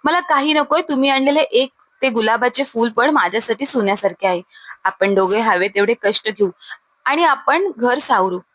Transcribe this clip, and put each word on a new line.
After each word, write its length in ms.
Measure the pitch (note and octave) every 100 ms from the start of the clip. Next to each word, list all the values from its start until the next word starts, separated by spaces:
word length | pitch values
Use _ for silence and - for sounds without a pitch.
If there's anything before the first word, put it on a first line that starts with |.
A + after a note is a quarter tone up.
मला 160 | C#4+ E4
काही 320 | - D4 C#4+
नकोय, 280 | D4+ D4 D#4
तुम्ही 300 | E4 C4+ C4+
आणलेले 300 | C4+ C4+ D4
एक 300 | D4+ B3 C4 _ _ _
ते 60 | C4
गुलाबाचे 560 | A3+ A3 A3+ B3 B3
फूल 240 | C4+ A3+ A#3
पण 220 | A3 C4
माझ्यासाठी 560 | D4 F3+ G#3 A#3 G#3+ C#4
सोन्यासारखे 600 | C4 G3+ G3 G3 F3+ F#3+
आहे. 160 | F3+ F3+ - - -
आपण 300 | F#3+ - G3
दोघे 260 | F#3+ F#3+ G#3
हवे 280 | A3+ F#3 G3
तेवढे 260 | G3 G3+ A#3+
कष्ट 260 | G3+ A3 G#3+
घेऊ 220 | G#3 G3 - - - _ _
आणि 200 | - D4
आपण 460 | E4+ C4+ - D#4 G4 B3
घर 220 | B3 C4
सावरू 400 | - A3+ F#3 F3+ -